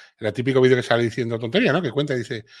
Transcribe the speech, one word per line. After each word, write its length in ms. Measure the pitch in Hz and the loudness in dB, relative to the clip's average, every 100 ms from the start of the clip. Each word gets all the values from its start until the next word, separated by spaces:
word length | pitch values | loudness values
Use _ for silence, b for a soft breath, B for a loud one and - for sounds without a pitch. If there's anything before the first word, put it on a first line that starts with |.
| B _ | B _
El 120 | 110 | -6
típico 280 | 104 123 131 | -4 0 4
vídeo 160 | 127 127 | 6 4
que 80 | |
sale 180 | 117 117 | 2 0
diciendo 340 | 117 117 117 117 | 0 -2 -4 -4
tontería, 360 | 117 165 240 | -2 0 2
¿no? 100 | 139 | 0
Que 80 | 165 | -2
cuenta 240 | 110 147 | -4 -4
y 40 | 127 | -4
dice, 260 | 113 117 B B | -6 -10 B B